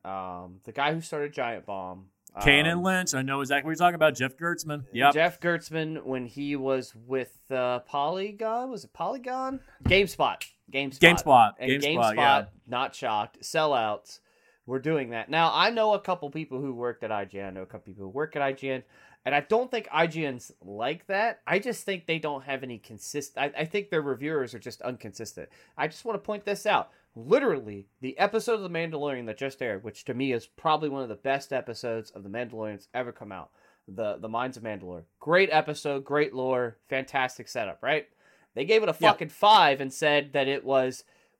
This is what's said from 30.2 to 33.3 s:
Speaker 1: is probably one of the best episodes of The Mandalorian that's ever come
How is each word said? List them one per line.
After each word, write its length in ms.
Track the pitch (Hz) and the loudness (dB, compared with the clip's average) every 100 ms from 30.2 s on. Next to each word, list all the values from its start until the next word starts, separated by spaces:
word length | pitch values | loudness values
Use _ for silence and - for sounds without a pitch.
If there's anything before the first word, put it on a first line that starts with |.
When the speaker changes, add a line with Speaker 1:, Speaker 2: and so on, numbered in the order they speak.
| 135 | 0
Speaker 1:
is 140 | 117 - | -2 -4
probably 420 | - 160 156 156 | -4 0 0 0
one 140 | 139 | -4
of 80 | 123 | -6
the 40 | |
best 380 | 104 135 139 - | -6 -2 -2 -2
episodes 580 | 131 - 110 123 113 110 | -4 -4 -8 -6 -6 -8
of 120 | 104 | -14
The 80 | 98 | -10
Mandalorian 420 | 110 120 110 107 | -8 -8 -8 -8
that's 160 | 101 - | -10 -8
ever 180 | 123 120 | -8 -8
come 180 | - 104 | -10 -14